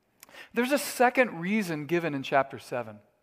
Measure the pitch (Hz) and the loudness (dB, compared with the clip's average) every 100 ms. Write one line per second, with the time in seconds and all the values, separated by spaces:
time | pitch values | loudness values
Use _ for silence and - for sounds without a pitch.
0 | _ _ - - - 226 254 285 - - | _ _ -20 -20 -6 -2 0 0 0 2
1 | 247 262 233 165 175 220 175 151 143 170 | 4 4 2 0 0 0 0 -4 -2 -2
2 | 165 139 131 143 131 120 - 127 110 104 | 0 -4 2 2 2 -4 -8 -8 -8 -14
3 | _ _ | _ _